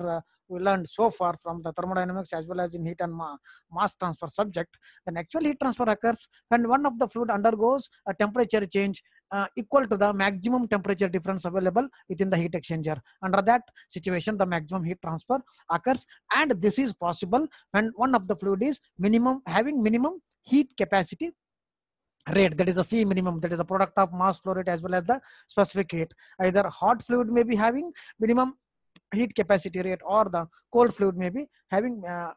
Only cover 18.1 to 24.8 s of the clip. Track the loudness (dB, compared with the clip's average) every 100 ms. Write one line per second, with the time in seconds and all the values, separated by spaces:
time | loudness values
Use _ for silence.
18.1 | 2 0 -2 0 0 0 -2 _ -2 2
19.1 | 4 4 0 0 0 2 0 2 2 0
20.1 | -4 -14 _ 2 2 2 -2 0 0 0
21.1 | -6 -10 -10 _ _ _ _ _ _ _
22.1 | _ -2 2 4 4 2 2 0 2 2
23.1 | 2 0 -2 -2 -2 -2 0 0 2 0
24.1 | 2 0 0 -4 -4 -2 -4